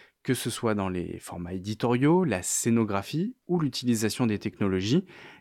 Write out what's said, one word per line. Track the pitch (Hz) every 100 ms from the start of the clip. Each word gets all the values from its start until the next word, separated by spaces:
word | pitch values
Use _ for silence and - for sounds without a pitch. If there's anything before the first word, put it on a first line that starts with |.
| - _
que | -
ce | 123 123
soit | - 117 104
dans | 95
les | 92 85 87
formats | - 90 87
éditoriaux, | 95 98 107 120 123 143 180 170
la | 92
scénographie | - - 120 117 107 98 - 151 208 - -
ou | 175
l'utilisation | 147 - 123 113 107 - 120
des | 101
technologies, | 107 - 101 92 101 160 190 - - -